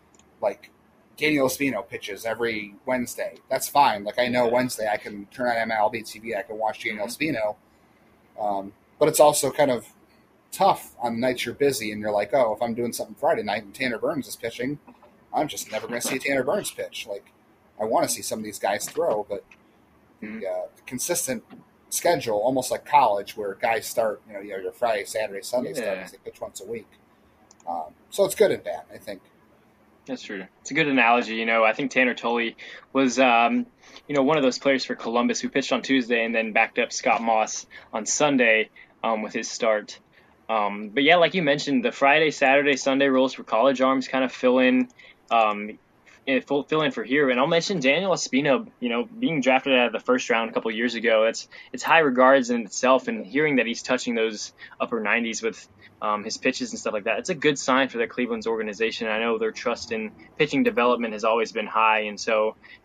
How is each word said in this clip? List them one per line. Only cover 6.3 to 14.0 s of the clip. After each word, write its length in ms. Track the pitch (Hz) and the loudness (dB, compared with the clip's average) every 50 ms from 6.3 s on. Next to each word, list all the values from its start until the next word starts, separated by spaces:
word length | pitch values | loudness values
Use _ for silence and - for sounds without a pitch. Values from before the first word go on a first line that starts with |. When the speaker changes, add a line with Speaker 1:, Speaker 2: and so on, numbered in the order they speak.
| 107 | -6
Speaker 1:
I 100 | 98 98 | -6 -6
can 140 | - 107 | -8 -6
watch 260 | 107 110 107 107 - - | -4 -4 -4 -4 -4 -8
Daniel 240 | 117 107 107 101 | -8 -6 -6 -6
Speaker 2:
Mm-hmm. 280 | 117 120 - 147 160 139 | -8 -4 -4 -4 -4 -2
Speaker 1:
Espino. 200 | 113 107 104 107 - _ _ _ _ _ _ _ _ _ _ _ _ _ _ _ - | -2 -4 -4 -6 -8 _ _ _ _ _ _ _ _ _ _ _ _ _ _ _ -6
Um, 320 | 107 104 98 98 98 101 - _ _ _ _ | -4 -2 -2 -4 -6 -10 -16 _ _ _ _
but 120 | _ 147 151 | _ 2 2
it's 100 | 151 - | 6 6
also 320 | 151 147 147 - - 131 | 6 6 6 4 -2 -2
kind 180 | - - 147 135 | 2 2 2 2
of 180 | 123 113 - - _ _ _ _ _ _ _ _ _ _ _ _ | 2 -2 -4 -12 _ _ _ _ _ _ _ _ _ _ _ _
tough 440 | - - 190 190 - - - - - - | -2 2 4 4 4 2 -4 -14 -12 -6
on 180 | 120 120 117 113 | -6 -4 -2 0
nights 260 | 123 127 123 123 - | 0 0 0 -2 -6
you're 80 | 120 107 | -8 -2
busy 360 | - 143 143 135 - 110 107 | 2 2 2 2 0 -4 -6
and 80 | 104 104 | -6 -4
you're 120 | 107 107 | -4 0
like, 220 | 104 101 107 - - | 0 0 0 2 2
"Oh, 200 | 139 120 110 107 | 2 2 2 2
if 80 | - | -2
I'm 120 | 120 117 113 | -2 -2 -2
doing 200 | 117 120 117 - | -2 -4 -4 -4
something 220 | - 120 107 104 | -6 -10 -10 -8
Friday 280 | - 143 143 160 117 104 | -2 0 0 0 0 -2
night 200 | 104 101 113 107 | -4 -4 -4 -6
and 120 | 98 98 | -10 -8
Tanner 220 | - 131 127 117 | -4 -4 -4 -2
Burns 320 | 104 | -2